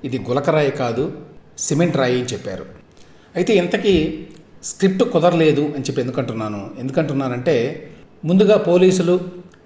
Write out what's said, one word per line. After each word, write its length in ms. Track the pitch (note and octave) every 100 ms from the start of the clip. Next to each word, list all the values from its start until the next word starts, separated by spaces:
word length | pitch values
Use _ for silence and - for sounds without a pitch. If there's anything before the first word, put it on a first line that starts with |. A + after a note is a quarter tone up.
ఇది 140 | C3 B2+
గులకరాయి 520 | G2 C3+ C#3 D#3 C#3+
కాదు, 420 | - B2 A#2 D#3+ - - - - -
సిమెంట్ 380 | - D3+ E3+ C#3
రాయి 180 | B2+
అని 180 | B2+ B2
చెప్పారు. 320 | C3+ G#2+ F#2 - - - - - - - E3+
అయితే 180 | F3+ G3
ఇంతకీ 720 | F3 - G3+ E3+ D#3+ - - - - -
స్క్రిప్ట్ 400 | - - G3 F#3+
కుదరలేదు 560 | A#3+ E3+ F3 E3+ D#3 C#3
అని 220 | D3 D3
చెప్పి 180 | B2+ C3
ఎందుకంటున్నాను? 680 | B2 B2+ A#2 A2+ G#2+ G2+ G2 -
ఎందుకంటున్నానంటే 1080 | B2+ E3 D3+ C#3 C3 B2 C#3+ C3 B2+ - - - - -
ముందుగా 320 | D#3 F#3+ G#3 G#3+
పోలీసులు, 640 | F3+ F3+ F#3 F#3 E3+ F3+ - - - -